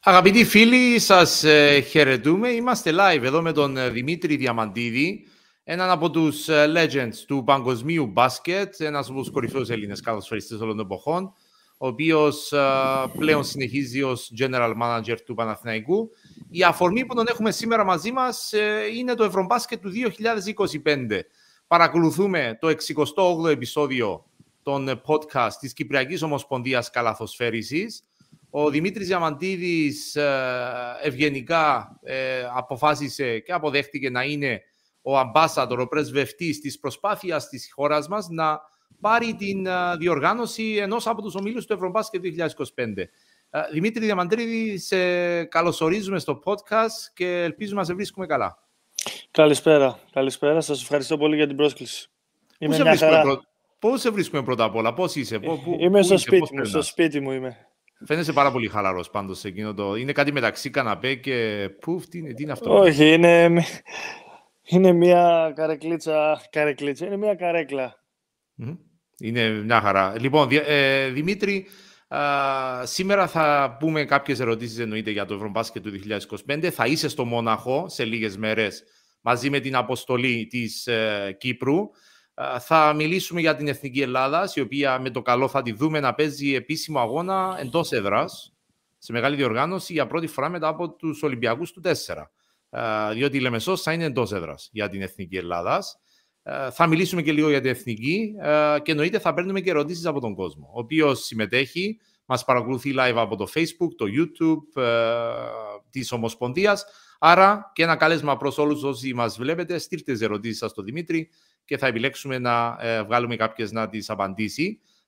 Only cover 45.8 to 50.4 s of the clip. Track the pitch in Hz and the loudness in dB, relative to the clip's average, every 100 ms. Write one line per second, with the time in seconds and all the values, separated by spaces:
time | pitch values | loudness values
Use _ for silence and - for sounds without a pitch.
45.8 | 160 208 190 190 147 135 - 202 - 214 | 0 0 -2 -4 -4 -6 -4 -6 -2 0
46.8 | 226 220 - - 180 175 170 - 208 202 | 0 -4 -16 -6 -4 -2 -2 -4 -6 -4
47.8 | 170 180 190 - 180 139 98 - _ _ | -4 -4 -6 -8 -2 0 -2 -6 _ _
48.8 | _ - - - - - 151 143 165 151 | _ -8 -8 -10 -4 4 6 6 6 6
49.8 | 135 123 _ 135 135 - | 4 0 _ -2 -2 0